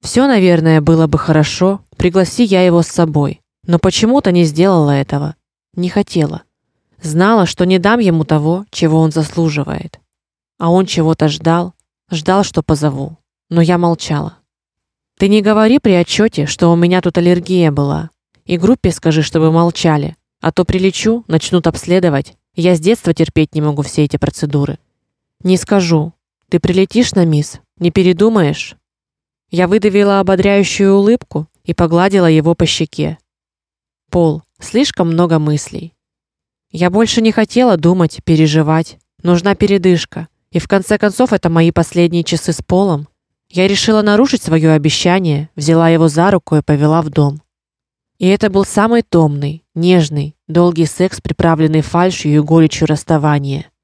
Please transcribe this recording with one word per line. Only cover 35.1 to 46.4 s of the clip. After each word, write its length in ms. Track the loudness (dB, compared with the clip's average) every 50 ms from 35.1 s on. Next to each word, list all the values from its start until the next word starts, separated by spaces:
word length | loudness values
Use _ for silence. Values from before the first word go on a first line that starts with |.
| 2 0 2 2 2 0
мыслей. 560 | 0 0 -2 -2 -4 -8 -14 -14 -14 -14 _ _ _ _ _ _ _ _ _ _ _ _ _ _ _ _
Я 200 | -6 -2 -2 0
больше 300 | 2 0 0 0 0 0
не 100 | 0 2
хотела 460 | 2 0 -2 0 0 2 2 2 2
думать, 420 | 2 2 2 2 2 0 -2 -2 -6 -2
переживать. 760 | 0 2 2 2 2 2 0 0 2 0 -2 -2 -4 -12 _ _ _ _ _ -2
Нужна 320 | 0 0 0 2 -2 0
передышка. 720 | 0 0 0 0 2 2 2 2 2 -2 _ -12 -14 -14 -14 _ _ _ _
И 80 | -6 -6
в 80 | -2
конце 320 | 0 -2 -2 0 0 -2 0
концов, 340 | 0 -2 0 0 0 0 0
это 160 | -2 0 0
мои 220 | 0 2 2 2
последние 520 | 2 0 -2 -2 0 0 0 0 0 -2 -2
часы 300 | -2 -4 -4 -4 -4 -6
с 80 | -6
Полом. 460 | -4 _ 0 0 0 0 -2 -4 -6 -12 _ _ _ _ _ _ _ _
Я 180 | -2 -2 0
решила 360 | 0 0 0 0 0 0 2 2
нарушить 400 | 2 2 2 2 2 0 -4 -2
свое 300 | 0 0 2 2 2 2
обещание, 760 | 2 2 0 -2 0 0 0 0 0 0 -2 -2 -4 -4 -8 _
взяла 340 | -6 -2 0 2 2 4 2
его 200 | 4 4 2 2
за 200 | 2 2 2 2
руку 260 | 2 0